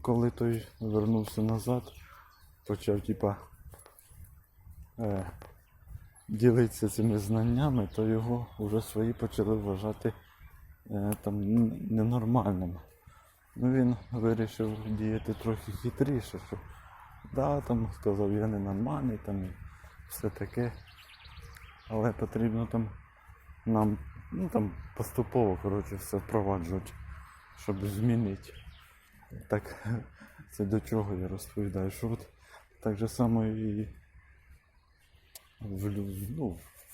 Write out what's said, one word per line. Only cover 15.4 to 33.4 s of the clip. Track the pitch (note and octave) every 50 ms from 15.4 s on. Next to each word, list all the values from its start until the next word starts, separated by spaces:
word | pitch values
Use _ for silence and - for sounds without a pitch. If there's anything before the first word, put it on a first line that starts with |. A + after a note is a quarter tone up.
| - A2+ A2 - - - G2
хитріше, | - - A#2+ - - C#3+ C#3+ C#3+ A#2 - - - F#2 -
що, | - G#2+ - - - - - - - - - - - - - - - -
да, | C3+ C3+ D3 C#3+ C#3+
там, | - - A#2+ A#2 A2+ G2 -
сказав, | - - G#2+ G2 G2+ G#2 G2 G#2
я | G#2+ A2
ненормальний, | G#2+ G#2+ G2+ G2 G2 G2 G2 A#2 C3+ D3+ D3 C3+ B2 A2 G#2 -
там, | G#2 G2 G2 F#2
і | F2+ - - - - - - - - - - - -
все | - - - G#2
таке. | - - G2+ - - B2 A#2+ A#2 - - - - - - - - - - - - - - - - - - - - - - - -
Але | A2 A2 G#2+ A#2 G#2
потрібно | - A2 G2+ - A2 A2+ A2+ A2 A2+ A#2
там | - - A#2 A2 G#2 - - - - - - - - - - - - - - -
нам, | A2+ A2 G#2+ G#3+ G#2 G#2 - - - - - - - -
ну, | E3+ F#3+ E3
там, | - A3 - F#2+ - - - - -
поступово, | - A#2 - - - A2+ - - B2+ A2+ G2+ F2+ - -
коротше, | G2+ G2 G#2 - - G2+
все | F2+ - - -
впроваджувати, | G2 F2 - A2+ A2 G2 G2 G2 F#2 E2+ E2+ F#2+ F#2 F#2 - - - - - - - - - - - - - -
щоб | - - - G2 F#2+ G2+
змінити. | G#2 G2 G2+ A2 B2 A#2 A#2 A2+ G2 G2 - - - - - - - - - - - - - _ - - - - - - - - -
Так, | - G#2 - - - - - G#2 A#2 A2+ - - - -
<laughs> | - - - - - -
це | - - G#2
до | F#2+ G#2+ G#2+
чого | - - A2+ A2 G2+ G2+ G2+
я | F#2 F#2 F2+
розповідаю, | F#2+ F#2+ - - - G#2 G#2 G2 F2+ F#2+ F#2 F#2+
що | F#2+ - - A2+
от | A#2 - - - - - - - - - - _ _ -
так | - A2+ G#2
же | G2 A2+ A2
само | - - A#2+ A2+ A2+ A2+